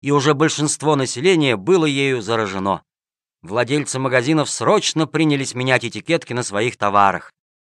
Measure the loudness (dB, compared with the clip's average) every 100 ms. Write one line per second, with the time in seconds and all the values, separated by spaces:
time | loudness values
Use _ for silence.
0 | 0 2 2 2 0 0 -4 -2 0 0
1 | -2 0 2 4 2 0 2 2 2 0
2 | 0 -2 -2 -2 -2 -2 -2 -2 _ _
3 | _ _ _ _ -6 -4 0 -2 -4 -4
4 | 0 0 2 0 0 -2 2 2 0 -2
5 | -2 0 0 0 -4 -4 0 0 -2 -10
6 | -4 -4 -4 -6 -4 -2 -4 -2 0 4
7 | 4 2 -8 _ _ _